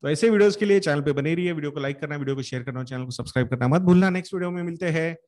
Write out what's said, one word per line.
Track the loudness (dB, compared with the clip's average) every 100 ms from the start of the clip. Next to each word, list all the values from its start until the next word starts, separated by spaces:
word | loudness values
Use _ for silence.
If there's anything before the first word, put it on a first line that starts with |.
तो | -2
ऐसे | 2 4
वीडियोज़ | 6 4 4
के |
लिए | 2 2
चैनल | 4 0
पे | 0
बने | 0 0
रहिए, | -2 -2
वीडियो | -4 -6
को | -6
लाइक | -6 -6
करना, | -8 -6
वीडियो | -4 -4
को |
शेयर | -6 -8
करना | -8 -8
और | -8
चैनल | -8
को | -8
सब्सक्राइब | -8 -4 0 0
करना | 0 2
मत | 4
भूलना। | 6 6 6
नेक्स्ट | 0 -4
वीडियो | -6 -4
में | -4
मिलते | -6 -4 -2
हैं। | -2 -2 -6